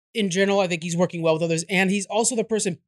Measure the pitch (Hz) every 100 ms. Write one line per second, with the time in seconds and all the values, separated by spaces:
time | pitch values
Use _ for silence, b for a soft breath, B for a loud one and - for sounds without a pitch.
0 | _ 233 202 175 196 196 185 170 170 170
1 | 180 175 165 160 165 165 165 190 190 202
2 | 190 202 226 233 214 214 208 160